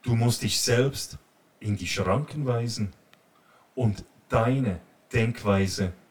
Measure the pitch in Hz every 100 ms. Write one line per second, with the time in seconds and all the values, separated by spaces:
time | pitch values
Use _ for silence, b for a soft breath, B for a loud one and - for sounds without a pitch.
0 | - 117 120 - 107 - - 120 135 -
1 | - - _ _ _ _ 104 101 87 -
2 | 92 110 151 151 131 120 120 110 101 -
3 | _ _ _ b b b b - 117 95
4 | - _ _ 123 113 135 120 87 - _
5 | _ 117 113 117 104 98 95 - 92 -
6 | _